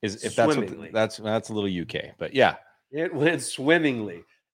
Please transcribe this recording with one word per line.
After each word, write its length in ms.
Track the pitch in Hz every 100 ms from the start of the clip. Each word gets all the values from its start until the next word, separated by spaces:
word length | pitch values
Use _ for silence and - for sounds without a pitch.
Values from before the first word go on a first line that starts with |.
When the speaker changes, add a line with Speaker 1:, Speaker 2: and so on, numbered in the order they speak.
Speaker 1:
Is, 200 | 113 104
if 120 | 113 -
that's 120 | 120
what 80 | 143
the, 120 | 101
Speaker 2:
Swimmingly. 220 | 85 82
Speaker 1:
that's, 240 | 107 110 -
that's 320 | 107 110 -
a 40 |
little 160 | 107 101
U 160 | 90 82
K, 280 | - - -
but 160 | 82
yeah. 220 | - 110 73 _ _ _
Speaker 2:
It 220 | 147 170
went 280 | 156 151 160
swimmingly. 840 | 131 - 135 170 156 123 107 87 - _ _